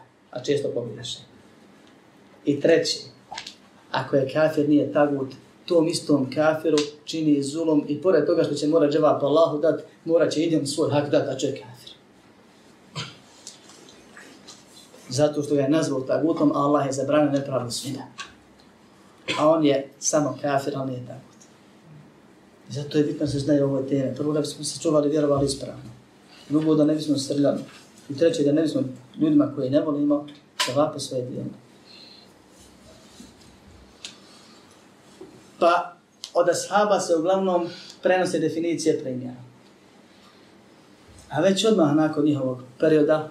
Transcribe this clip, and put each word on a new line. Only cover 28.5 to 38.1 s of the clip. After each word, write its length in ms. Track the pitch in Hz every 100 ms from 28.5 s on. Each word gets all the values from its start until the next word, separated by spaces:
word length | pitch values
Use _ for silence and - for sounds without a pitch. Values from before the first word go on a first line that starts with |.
ne 100 | 151
bismo 200 | 156 139 127 - - -
ljudima 320 | 156 147 143 147
koje 140 | 127
ne 120 | 143
volimo, 460 | 160 147 147 147 - - - - -
da 140 | 131
vape 180 | 151 151
svoje 260 | - 131 127
dijelo. 240 | - 98 - - - - - - - - - _ - - - - - - - - - - - - - - - - - - - - - - - - _ - - - - - -
Pa, 340 | 170 175 - - _ _ -
od 160 | 175 175
ashaba 500 | 160 - 196 208 190
se 160 | - 165
uglavnom 520 | 165 190 190 175 170 - - -
prenose 380 | 180